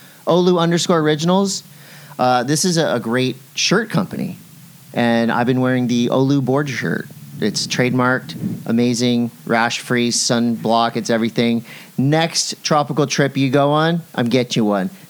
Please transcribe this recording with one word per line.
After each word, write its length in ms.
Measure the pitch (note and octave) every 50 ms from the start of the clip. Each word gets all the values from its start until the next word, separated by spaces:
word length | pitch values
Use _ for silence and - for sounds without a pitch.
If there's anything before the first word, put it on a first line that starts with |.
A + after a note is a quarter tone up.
| - - - - -
Olu 320 | - D#3+ F3+ F3+ F#3 F3+ E3+
underscore 400 | E3 E3+ E3+ E3 - - F3+ E3
originals. 640 | D3+ D3+ D3+ D3 D#3+ F3 F#3 G3 G3 G3 G3 - - - - - - - - - - - -
Uh, 280 | - B2 B2+ B2+ B2 A#2+
this 200 | C3+ D#3 D3 -
is 120 | F#3 E3+
a, 180 | E3 D3+ G#2+ F#2
a 60 | A#2+
great 340 | F#2+ A2+ A#2 B2+ B2+ B2+ - - - - -
shirt 340 | - - - E3 G#3+ A3+ A3+
company, 460 | - E3 - - - B2 - - - - - - - - - - - - - - -
and 380 | A2+ A#2 A#2 A#2 A#2 A#2 A2+
I've 160 | - A2+ B2 A#2+
been 120 | C3 B2+
wearing 280 | B2+ B2+ B2+ B2+ B2 A#2
the 180 | B2 A#2+ A#2+ A#2
Olu 340 | - B2+ C3+ C3+ C#3+ C#3+ C3+
board 260 | B2+ C3 C#3+ D3+ D3
shirt. 360 | B2 - - E2+ E2 - - - - - - - - -
It's 260 | - G#2+ F#2+ - -
trademarked, 720 | - - - B2 B2 B2+ B2+ B2 B2+ C3 B2 - - - - - A#2+ A#2 - -
amazing, 680 | - A#2 A#2 A#2+ B2 B2 A2+ B2 B2 A#2+ A#2+ A#2+ A2+ - - -
rash-free, 640 | - A#2 A2+ A2+ A#2+ - - - - B2 A#2+ A#2+ A#2+
sunblock, 840 | A2+ - - - B2+ A#2 A#2 A#2+ A2+ A2 - G#2+ A2+ A#2 A#2 A#2 A#2+
it's 160 | A#2+ G#2 -
everything. 540 | A#2 A2+ A2+ A2+ - B2 A#2+ A#2 A#2 A#2 A2+ - - - - - - -
Next 640 | C3 C#3 D3+ D#3+ E3 E3 - - - - - -
tropical 460 | - - E3 D3 D3 C#3+ C#3+ C#3 D3 -
trip 280 | - - C#3+ C3+ C3+
you 140 | C3+ C3+ C3+
go 220 | B2 C#3+ C#3 C#3+
on, 300 | D3 D3+ D#3 E3 F3 E3+ E3 - -
I'm 140 | - B2 A#2
getting 320 | A2+ C3 A#2+ B2 - B2+
you 20 | A2
one. 260 | G#2 G2+ G2 F#2 F#2+ - - -